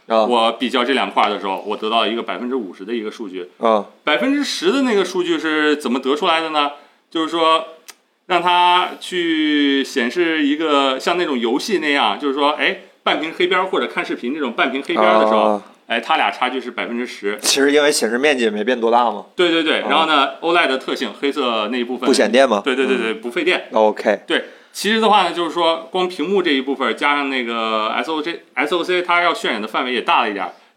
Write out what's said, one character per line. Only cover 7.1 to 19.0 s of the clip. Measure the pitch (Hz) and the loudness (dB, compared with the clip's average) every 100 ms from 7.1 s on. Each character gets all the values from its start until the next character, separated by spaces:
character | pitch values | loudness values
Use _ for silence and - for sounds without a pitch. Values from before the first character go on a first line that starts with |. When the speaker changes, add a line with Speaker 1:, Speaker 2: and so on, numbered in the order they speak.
Speaker 2:
就 | 165 | -4
是 | 156 | -2
说， | 170 160 160 160 - - - _ _ - | 0 2 2 0 -12 -20 -20 _ _ -2
让 | 175 | 0
它 | 175 175 175 180 175 - | 2 4 4 4 2 -6
去 | - 180 170 160 151 147 143 139 | -6 -4 0 0 2 2 2 2
显 | 131 135 120 | 0 -2 -2
示 | 170 170 160 | 0 0 2
一 | 143 147 | 0 0
个 | 160 143 135 131 | 2 2 2 0
像 | 185 175 | -2 0
那 | |
种 | 165 127 | 0 0
游 | 113 139 | 0 -2
戏 | - 180 | -2 -2
那 | 156 | 0
样， | 143 113 101 | 2 2 0
就 | 143 | -2
是 | |
说， | 135 143 | 0 0
哎， | 151 147 190 - _ | 0 -2 -4 -10 _
半 | 214 156 | -4 -2
屏 | 160 156 | -4 -2
黑 | 180 | 0
边 | 185 | 0
儿 | 185 | 0
或 | 170 | -2
者 | 120 | -2
看 | - | -4
视 | 170 156 | -6 -6
频 | 120 | -6
这 | 156 | -4
种 | 131 | -4
半 | 120 156 | -2 -2
屏 | 131 | -2
黑 | 139 165 | -2 2
边 | 110 | 4
儿 | 110 | 4
的 | 110 | 4
时 | 110 | 4
候， | |
Speaker 1:
啊。 | 107 104 - - - | 2 0 -6 -20 -6
Speaker 2:
哎， | 113 | -4
它 | - 156 | 0 0
俩 | 110 | 0
差 | - 127 | 0 -2
距 | 131 | -4
是 | 120 | -6
百 | 110 95 | -8 -6
分 | 120 | -6
之 | 120 | -6
十。 | - 101 104 | -6 -6 -4
Speaker 1:
其 | - 139 | -2 2
实 | 139 | 4
因 | 147 | 4
为 | 147 | 4
显 | 147 113 | 2 0
示 | 120 | 0
面 | 147 135 | 2 2
积 | 113 | 0
也 | |
没 | 104 | 0
变 | 104 123 | -2 0
多 | 113 | 2
大 | 117 | 4